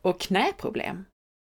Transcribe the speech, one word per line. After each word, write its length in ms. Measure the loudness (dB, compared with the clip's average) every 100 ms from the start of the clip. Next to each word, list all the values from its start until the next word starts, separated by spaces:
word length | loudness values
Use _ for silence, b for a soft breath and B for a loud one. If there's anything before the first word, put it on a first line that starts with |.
och 180 | 0 0
knäproblem. 840 | 2 2 2 0 -4 -4 -6 -8 -12 _ _ _ _